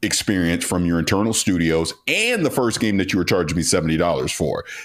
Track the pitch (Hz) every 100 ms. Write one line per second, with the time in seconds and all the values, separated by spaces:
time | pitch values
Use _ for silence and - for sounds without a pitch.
0 | 104 - - 95 85 85 - 90 87 85
1 | 78 98 110 110 - 90 82 80 85 -
2 | - 175 233 233 147 - 120 - 110 98
3 | 90 95 87 95 80 85 78 92 80 80
4 | 85 71 71 - 78 50 - -